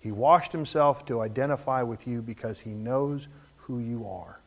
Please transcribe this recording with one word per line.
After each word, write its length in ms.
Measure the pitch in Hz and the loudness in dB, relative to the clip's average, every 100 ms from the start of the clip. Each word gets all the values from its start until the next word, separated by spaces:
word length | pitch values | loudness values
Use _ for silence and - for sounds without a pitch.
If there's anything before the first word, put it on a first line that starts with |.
He 100 | 113 | -4
washed 400 | 104 131 170 - | 0 6 6 4
himself 540 | 165 147 156 143 139 - | -4 -2 4 4 4 0
to 160 | 120 | -2
identify 600 | 110 107 139 139 139 131 | 0 0 0 0 0 0
with 260 | 120 110 - | 0 -4 -4
you 140 | 120 | -6
because 380 | 113 110 117 107 | -6 -6 -6 -6
he 120 | 110 | -8
knows 580 | 107 110 131 143 143 143 - - _ | -8 0 0 2 -2 -8 -20 -20 _
who 220 | - 123 | -8 -6
you 260 | 117 120 104 | -4 -4 -6
are 320 | 92 76 - | -10 -14 -18